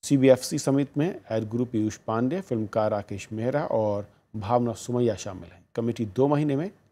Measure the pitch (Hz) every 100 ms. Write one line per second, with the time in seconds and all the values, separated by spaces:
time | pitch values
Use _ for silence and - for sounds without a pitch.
0 | - 139 131 123 - 151 - 135 135 143
1 | 165 - - 110 107 120 117 113 107 -
2 | - 113 127 180 185 117 107 113 107 104
3 | - 101 - 110 120 143 160 113 107 101
4 | 101 _ _ 110 98 123 120 113 - 120
5 | 120 101 104 92 87 - _ - 117 113
6 | 104 92 139 147 151 139 185 - _